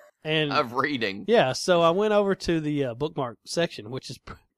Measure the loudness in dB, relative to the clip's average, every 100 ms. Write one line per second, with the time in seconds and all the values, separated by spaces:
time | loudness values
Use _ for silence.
0 | -20 _ -2 0 2 0 0 -2 -2 0
1 | -2 -4 2 4 4 0 2 4 4 4
2 | 2 2 2 -2 -2 -2 -2 -2 -4 -4
3 | -6 -4 -6 -8 -6 -4 -4 -6 -12 -12
4 | -12 -16 -16 -20 _